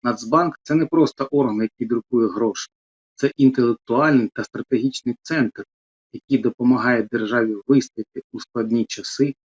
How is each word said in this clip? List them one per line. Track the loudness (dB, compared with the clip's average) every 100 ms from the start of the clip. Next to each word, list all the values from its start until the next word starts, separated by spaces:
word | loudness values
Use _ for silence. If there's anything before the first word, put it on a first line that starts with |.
Нацбанк — | -4 -6 0 0 0 -4
це | -2
не | 0 2
просто | 2 2 0 -2
орган, | 0 0 0
який | -4 _ -4
друкує | -4 -2 0 0
гроші. | 0 -2 -4 -12 _ _ _ _
Це | _ -4 4
інтелектуальний | 4 4 0 0 _ 0 4 4 2
та | -4
стратегічний | -10 -10 -4 -2 -2 -4 -8 -8
центр, | -4 -2 -2 -4 -18 _ _ _ _
який | -20 _ 0
допомагає | 0 0 2 2 2 0 0
державі | -4 -2 -2 -2 -4 2
вистояти | 2 2 -10 -12 -12 -14
у | -16
складні | -10 -6 -2 -2
часи | -4 -8 -12 -4 -4 -4